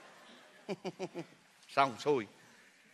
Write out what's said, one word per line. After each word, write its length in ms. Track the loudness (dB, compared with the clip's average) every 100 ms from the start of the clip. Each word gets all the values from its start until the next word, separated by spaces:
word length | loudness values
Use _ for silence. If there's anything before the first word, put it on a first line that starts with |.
| -20 -20 -20 -20 -20 -18 -10
<laughs> 140 | -6 -6 -6 -8 -8 -12 -16 -20 -20 -4
Xong 260 | 2 2 2
xuôi. 280 | 2 2 0 -12 -20 -20 -20 -20 -20